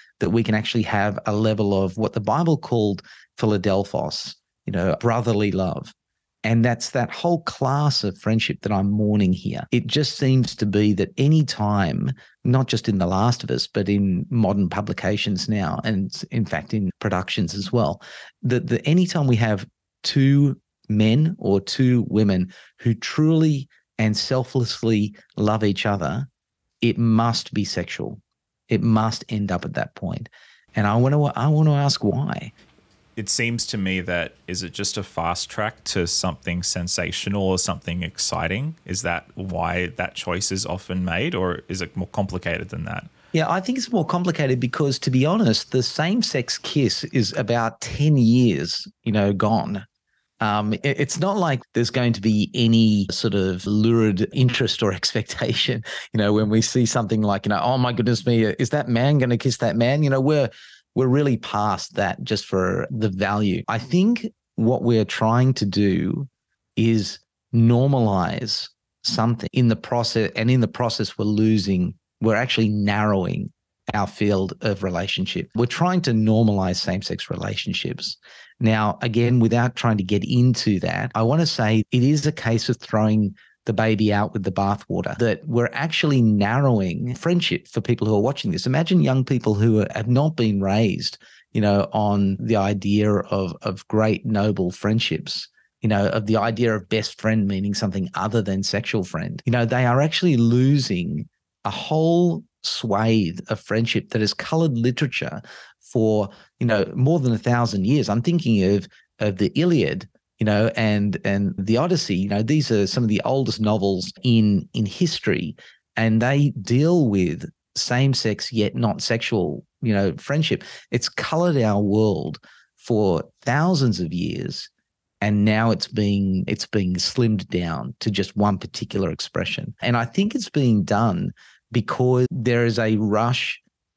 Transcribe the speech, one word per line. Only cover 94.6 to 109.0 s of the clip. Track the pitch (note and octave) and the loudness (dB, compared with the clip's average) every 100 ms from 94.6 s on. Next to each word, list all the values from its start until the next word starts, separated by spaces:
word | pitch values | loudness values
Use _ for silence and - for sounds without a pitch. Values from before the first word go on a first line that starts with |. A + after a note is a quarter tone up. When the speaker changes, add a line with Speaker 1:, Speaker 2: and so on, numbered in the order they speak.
| F2+ | -2
Speaker 1:
friendships, | - G#2 A2+ - D#2+ - - - _ _ _ | -2 0 0 -2 -4 -6 -10 -12 _ _ _
you | G#2 | -2
know, | G2+ G2+ | 0 0
of | A2 G#2 | 0 0
the | A2 | 0
idea | A2+ A2 A#2+ | 0 0 0
of | G#2+ F2+ | -2 -2
best | A2+ - - | -4 -4 -4
friend | A2 A2 G2+ | 0 2 2
meaning | F#2+ G2+ | 0 -2
something | G2+ G#2 F#2+ F2+ | -2 -2 -2 -4
other | E2+ G2 A2+ | -4 -2 -2
than | G2 F#2+ | -2 -2
sexual | F#2+ G2+ - G#2+ | -2 -4 -2 -4
friend. | F2+ D#2+ - - | -4 -6 -8 -6
You | - | -2
know, | A#2+ | 0
they | A2+ B2 B2 | 0 2 2
are | B2+ | 2
actually | D#3 - F3+ B2+ | 2 2 2 4
losing | A#2 B2 C3 C#3+ B2+ F2+ E2+ D2+ - _ _ _ | 4 4 4 4 0 -2 -4 -6 -8 _ _ _
a | G2+ | -8
whole | - - D#3 E3 E3+ F3 D#3+ - _ | -8 -2 0 4 4 2 0 -8 _
swathe | - - A#2 G2+ A2+ A2+ E2+ F2+ - | -8 -6 -2 2 4 4 2 -4 -6
of | A2 | -8
friendship | - A2 A#2 A2+ - | -4 -2 0 -2 -2
that | A2+ | -2
has | G#2 | -2
colored | - - D#3+ E3 A#2 | -4 -4 0 0 0
literature | A#2+ B2 C#3 - - - - - - _ | 0 0 -2 -4 -8 -10 -14 -20 -20 _
for, | - A#2 A2 G#2+ G2 - - - | -6 0 2 2 0 -8 -18 -4
you | A#2+ | 0
know, | G#2 - - | 0 0 0
more | C3 E3 | 2 2
than | B2+ | 2
a | A2+ | 0
thousand | B2 A#2+ A#2 G2+ G2 | 0 0 0 0 2
years. | D3 G#2 | 2 2
I'm | A2 | 0
thinking | F3 E3+ A#2 G#2+ F#2+ | 0 0 2 2 4
of, | G2+ - _ | 2 -2 _